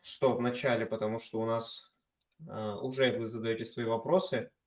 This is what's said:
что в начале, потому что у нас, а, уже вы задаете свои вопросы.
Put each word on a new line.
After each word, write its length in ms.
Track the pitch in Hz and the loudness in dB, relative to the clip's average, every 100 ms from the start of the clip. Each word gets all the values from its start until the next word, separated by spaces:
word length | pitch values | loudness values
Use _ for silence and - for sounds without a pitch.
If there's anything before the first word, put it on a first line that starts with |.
что 320 | - - 131 | -12 2 2
в 80 | 120 | 4
начале, 440 | 123 - 135 113 110 | 0 0 2 2 0
потому 340 | 110 107 113 | 0 -2 -2
что 220 | - 110 | -4 -2
у 40 | 113 | 0
нас, 460 | 113 113 - - _ _ _ _ - 160 | 0 -2 -8 -12 _ _ _ _ -18 -10
а, 320 | 107 107 101 | -6 -4 -4
уже 380 | 131 131 127 117 | -4 4 4 4
вы 80 | 110 | -4
задаете 400 | 113 113 113 113 | -4 -2 -2 -4
свои 200 | - 113 | -4 0
вопросы. 680 | 113 139 185 - 117 - _ | 0 4 2 4 -2 -4 _